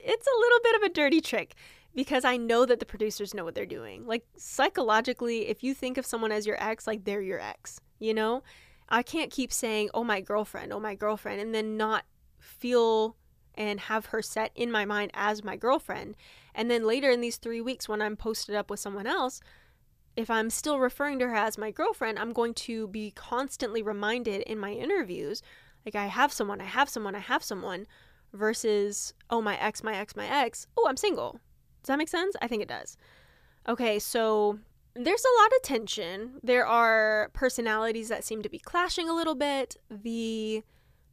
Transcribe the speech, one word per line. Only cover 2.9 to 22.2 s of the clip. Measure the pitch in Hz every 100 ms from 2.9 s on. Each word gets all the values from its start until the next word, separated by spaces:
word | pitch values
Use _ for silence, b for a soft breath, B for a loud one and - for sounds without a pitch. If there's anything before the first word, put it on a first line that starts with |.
| 202 214 202 202
know | 202 170
what | -
they're | 196
doing. | - 113 98 233
Like, | 226 - -
psychologically, | - - 294 - 226 214 233 240 240 233 -
if | 214
you | 254
think | 269 254 254
of | 247
someone | 233 220
as | 214 214
your | -
ex, | 214 226 -
like, | 220 190
they're | 202
your | 190 190
ex, | 104 - - - _ _
you | 220
know? | 220 220 247 B B B B -
I | 226
can't | 240 320 285
keep | - 247
saying, | - 233 214 208
"Oh, | -
my | 233 202
girlfriend, | 190 208 208 - -
oh, | 208
my | 214 202
girlfriend," | 208 214 208 196
and | 220 226
then | 220 214
not | 214 220 - _ _ _
feel | - - 247 247 226 220 220 - _ _ _ -
and | 214 208
have | - 220 208
her | 226
set | 214 - 220 -
in | 240
my | 226
mind | 202 208 208
as | - 208 214
my | 208 202
girlfriend. | 233 302 - 180 202 214 B B B
And | - 240
then | 240 220
later | 240 269
in | 240
these | 240 226
three | 233 233
weeks | 233 254 -
when | 214
I'm | 214 214
posted | 233 220 - 208
up | 202
with | 208
someone | 208 196 208
else, | 349 262 - b b b b _ _ _ -
if | 226
I'm | 226 220
still | - 302 285
referring | 254 - 285 269
to | 247
her | 226
as | 220 214
my | 214
girlfriend, | - 403 - 226
I'm | 208